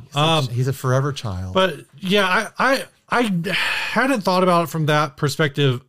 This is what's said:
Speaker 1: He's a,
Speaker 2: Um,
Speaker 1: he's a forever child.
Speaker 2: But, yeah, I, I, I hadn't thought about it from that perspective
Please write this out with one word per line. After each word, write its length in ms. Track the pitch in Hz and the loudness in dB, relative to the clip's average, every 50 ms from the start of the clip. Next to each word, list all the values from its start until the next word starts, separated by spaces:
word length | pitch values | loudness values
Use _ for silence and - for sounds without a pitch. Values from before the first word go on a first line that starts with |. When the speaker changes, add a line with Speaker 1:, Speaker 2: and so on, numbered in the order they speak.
| - | -12
Speaker 1:
He's 100 | - - | -8 -2
a, 40 | 143 | 0
Speaker 2:
Um, 280 | 151 165 160 156 139 | 0 2 2 0 -2
Speaker 1:
he's 200 | 120 123 120 127 135 | -2 -2 -2 -2 -2
a 40 | 131 | -2
forever 380 | - - 127 127 135 135 143 | -4 -2 0 0 2 0 -2
child. 420 | 139 - - 107 92 90 95 92 131 | -4 -6 -8 -8 -6 -6 -6 -2 0
Speaker 2:
But, 280 | 190 190 185 143 143 - _ - - | 0 0 0 0 -6 -14 _ -16 -8
yeah, 500 | 196 180 202 208 190 180 185 220 208 - - | -4 0 2 2 2 2 2 0 -2 -2 -4
I, 280 | - 220 254 269 208 - - _ _ _ - | 0 0 2 0 0 -2 -8 _ _ _ -2
I, 0 | |
I 420 | - 233 247 214 185 170 165 196 160 | 0 0 0 2 0 -2 -2 -2 -4
hadn't 680 | - - - - - - - - 208 247 262 277 214 | -2 -2 -4 -4 -4 -6 -4 -2 0 2 2 0 0
thought 220 | 170 196 180 185 185 | 0 0 2 2 4
about 200 | 185 175 170 170 | 4 4 2 2
it 40 | 139 | 0
from 160 | - 160 156 | -2 -2 0
that 320 | 143 151 151 156 147 - | 2 2 2 2 0 -2
perspective 680 | - 156 139 143 - 160 143 143 147 143 135 123 120 - | -2 -2 -2 0 0 -2 0 0 2 2 2 2 0 -4